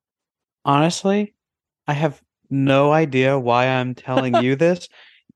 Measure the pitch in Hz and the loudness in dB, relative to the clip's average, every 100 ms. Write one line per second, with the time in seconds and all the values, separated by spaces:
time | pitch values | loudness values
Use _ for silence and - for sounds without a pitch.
0 | _ _ _ _ _ _ - 143 160 - | _ _ _ _ _ _ 0 2 2 0
1 | 196 202 208 _ _ _ _ _ - 143 | -2 -2 -4 _ _ _ _ _ -6 -2
2 | 156 135 _ _ - 139 135 135 143 151 | -2 -4 _ _ -6 -2 2 2 4 2
3 | 156 131 131 139 120 120 127 131 127 123 | 0 0 0 0 0 0 0 -2 -4 -8
4 | - 127 131 120 123 135 165 180 - - | -6 -4 0 0 0 0 0 0 -6 -20
5 | - _ _ | -20 _ _